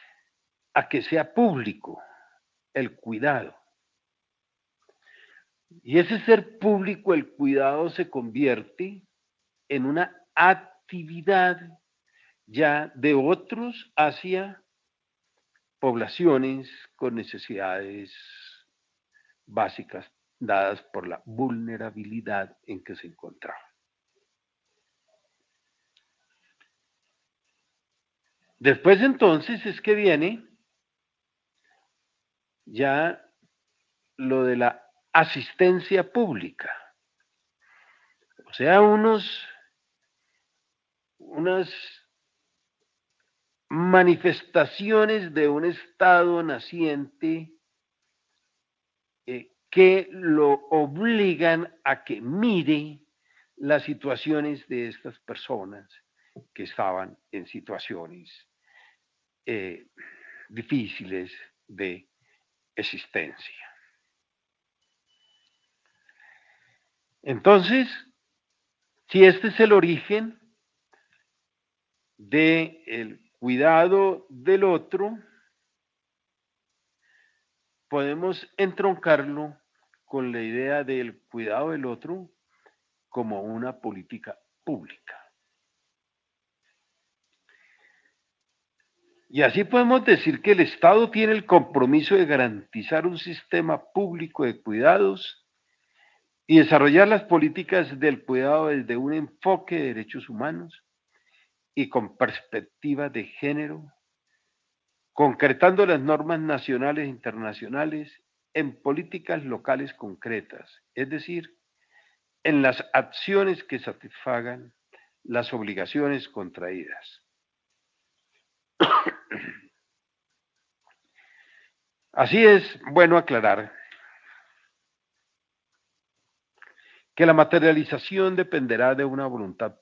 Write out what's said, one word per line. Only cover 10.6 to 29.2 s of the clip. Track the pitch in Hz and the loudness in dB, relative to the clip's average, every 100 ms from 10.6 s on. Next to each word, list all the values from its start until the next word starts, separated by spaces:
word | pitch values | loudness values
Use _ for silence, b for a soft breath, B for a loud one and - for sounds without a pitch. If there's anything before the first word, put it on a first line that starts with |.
| - _ - 180 156 170 165 190 180 175 170 _ _ _ _ _ _ _ _ | -4 _ -16 -14 -14 -8 0 2 0 -2 -12 _ _ _ _ _ _ _ _
ya | 113 151 147 156 131 | -2 0 0 -6 -4
de | 151 | 0
otros | 139 143 180 - 226 240 - - - | 2 0 -2 -4 -12 -12 -14 -8 -2
hacia | 151 - 180 185 196 190 _ _ _ _ _ _ _ _ _ _ _ - | -2 -2 -8 -6 -8 -16 _ _ _ _ _ _ _ _ _ _ _ -6
poblaciones | 135 117 107 - 170 135 131 135 131 - - - | -4 -4 -6 0 2 2 0 -8 -12 -20 -20 -8
con | 127 117 | -8 -6
necesidades | 117 104 - 98 95 95 98 101 95 - - - - - _ _ _ _ _ _ _ _ _ | -10 -14 -12 -8 -6 -6 -10 -14 -18 -20 -20 -20 -20 -20 _ _ _ _ _ _ _ _ _
básicas | 104 101 - - 92 - _ _ - | -4 -4 -6 -16 -18 -18 _ _ -12
dadas | 107 98 98 104 _ | -2 0 0 -4 _
por | 95 87 | -14 -12
la | 85 - | -14 -14
vulnerabilidad | 110 131 117 113 113 113 104 104 113 110 101 95 _ - | -8 -6 -6 -10 -12 -12 -14 -14 -12 -8 -8 -8 _ -18
en | 95 | -16
que | - 90 | -16 -20
se | 85 | -20
encontraba. | 82 87 - - - _ _ _ _ _ _ _ _ _ _ _ _ _ _ _ _ _ _ _ _ _ _ _ _ _ _ _ _ _ _ _ _ _ _ _ _ _ _ _ _ _ _ _ _ _ _ _ _ _ - | -20 -20 -20 -18 -20 _ _ _ _ _ _ _ _ _ _ _ _ _ _ _ _ _ _ _ _ _ _ _ _ _ _ _ _ _ _ _ _ _ _ _ _ _ _ _ _ _ _ _ _ _ _ _ _ _ 0
Después | 135 127 180 196 | 2 4 6 6
entonces | 269 - | 4 4